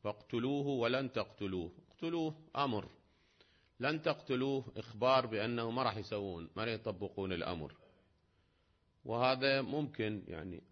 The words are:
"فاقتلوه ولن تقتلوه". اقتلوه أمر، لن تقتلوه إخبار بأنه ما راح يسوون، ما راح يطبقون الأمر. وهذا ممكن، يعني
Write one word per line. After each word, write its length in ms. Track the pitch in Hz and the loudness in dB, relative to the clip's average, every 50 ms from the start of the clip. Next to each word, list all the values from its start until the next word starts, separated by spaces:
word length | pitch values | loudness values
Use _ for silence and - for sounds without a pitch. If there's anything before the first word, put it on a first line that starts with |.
| _ | _
"فاقتلوه 640 | 104 104 - - _ - 117 117 131 143 143 143 | -6 -6 -6 -8 _ -2 0 0 2 0 0 0
ولن 460 | 143 139 127 117 117 123 131 139 123 - | 0 2 2 2 4 2 2 0 0 -2
تقتلوه". 600 | 113 101 - - - 104 98 95 92 85 80 - - - _ | -2 -4 -4 -4 -6 -4 -2 0 -2 -2 -4 -8 -14 -20 _
اقتلوه 440 | - _ - 165 170 170 160 156 151 156 - - _ | -12 _ -4 -2 0 0 0 0 -2 -6 -16 -8 _
أمر، 320 | - 143 135 117 104 98 - - - _ _ _ _ _ _ _ _ - _ _ _ _ _ _ _ | 0 0 2 2 -2 -2 -6 -14 -20 _ _ _ _ _ _ _ _ -20 _ _ _ _ _ _ _
لن 220 | 123 139 156 156 156 | -2 0 0 0 0
تقتلوه 720 | 165 147 - - - 135 127 131 139 139 135 131 - - | 0 0 0 0 -2 0 2 2 2 0 0 -2 -6 -10
إخبار 500 | - 107 117 110 107 117 127 131 131 127 | -10 -10 -10 -4 2 4 6 6 6 6
بأنه 440 | 117 110 104 104 117 120 120 117 117 | 4 0 0 0 0 0 0 0 0
ما 120 | 113 127 131 | 0 0 0
راح 140 | 117 101 | 0 0
يسوون، 540 | 110 98 - 110 104 101 98 90 85 85 82 - | -2 -4 -2 -2 -2 -2 -2 -4 -6 -8 -8 -4
ما 80 | 98 110 | -4 -2
راح 80 | 117 113 | -2 -2
يطبقون 600 | 107 110 113 101 87 101 95 - - 98 95 92 | -2 -2 -4 -4 -4 -4 -6 -4 -2 -2 -2 0
الأمر. 420 | 85 - - 90 82 76 71 - - - - - _ _ _ _ _ _ _ _ _ _ _ _ _ _ _ _ _ _ _ _ _ _ | -2 -2 -2 -2 -4 -4 -8 -10 -16 -20 -20 -20 _ _ _ _ _ _ _ _ _ _ _ _ _ _ _ _ _ _ _ _ _ _
وهذا 580 | 131 113 117 123 127 135 127 131 139 135 135 135 | -4 0 4 4 4 4 4 4 4 4 4 2
ممكن، 600 | 107 120 151 151 131 - - 110 107 107 104 - - | 0 0 -2 -2 -2 -2 -2 0 0 0 -4 -6 -8
يعني 340 | 85 80 80 92 90 80 - - | -8 -8 -8 -8 -8 -10 -12 -16